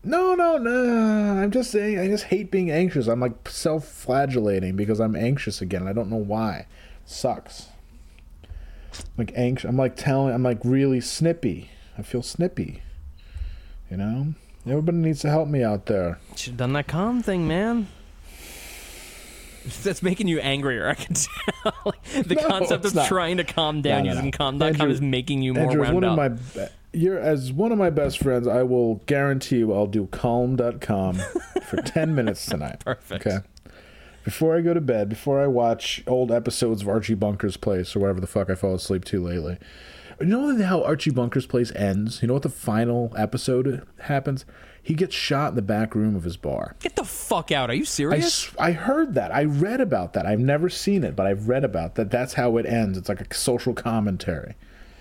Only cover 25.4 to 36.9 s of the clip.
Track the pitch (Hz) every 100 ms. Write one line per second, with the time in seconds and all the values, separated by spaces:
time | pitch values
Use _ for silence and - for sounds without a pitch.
25.4 | 131 127 - 147 135 180 185 160 135 117
26.4 | 127 - 196 - - 165 175 190 147 151
27.4 | 131 135 226 220 185 151 143 - 139 123
28.4 | 120 123 127 123 117 110 - 143 139 135
29.4 | - 127 110 98 104 107 95 - 120 120
30.4 | 123 127 120 139 - 101 95 90 90 349
31.4 | - - - - - 165 160 147 110 92
32.4 | - 76 76 - - 123 - 95 110 98
33.4 | - - - - - - - - - -
34.4 | 160 165 170 170 135 113 104 107 - 139
35.4 | 139 123 117 117 - - - 127 123 120
36.4 | 117 - 120 110 101